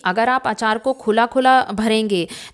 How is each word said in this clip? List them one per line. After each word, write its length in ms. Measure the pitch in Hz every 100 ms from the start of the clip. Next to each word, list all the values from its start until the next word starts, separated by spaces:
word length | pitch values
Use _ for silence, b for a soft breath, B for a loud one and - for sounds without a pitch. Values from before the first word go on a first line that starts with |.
| 185
अगर 240 | 190 233
आप 180 | 254 254
अचार 300 | 214 220 214
को 160 | 262 262
खुला 300 | - 214 240
खुला 360 | 262 254 262 240
भरेंगे 540 | 202 220 220 220 190 160 B B